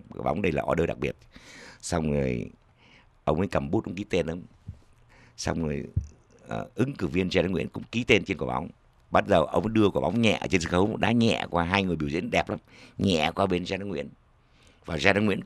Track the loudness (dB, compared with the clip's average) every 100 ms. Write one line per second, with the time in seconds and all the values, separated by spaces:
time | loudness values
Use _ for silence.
0 | -14 -6 -4 0 0 0 0 0 0 -2
1 | -6 -6 -18 -20 -20 -20 -20 -16 -4 -2
2 | 0 0 0 -2 -6 -14 _ _ _ -20
3 | _ _ -2 0 0 -2 0 -2 -2 -8
4 | -2 -2 -2 -6 -12 -18 -18 -18 _ -20
5 | _ -20 -20 -8 -4 -2 -4 -4 -4 -6
6 | -6 -16 _ -20 -10 -8 -8 -2 -2 -2
7 | -2 0 2 2 0 -2 -4 -8 -6 -6
8 | 4 4 4 -4 -4 -4 -6 -14 _ _
9 | _ 0 4 4 4 0 2 4 4 4
10 | 0 2 2 2 0 0 2 2 2 2
11 | 2 4 4 2 0 -2 2 0 0 -2
12 | -2 -4 0 -2 0 -6 -10 -20 -16 -2
13 | 0 2 0 0 0 0 -2 -6 -6 -8
14 | -8 -14 _ _ _ _ -20 _ -8 0
15 | 4 4 2 0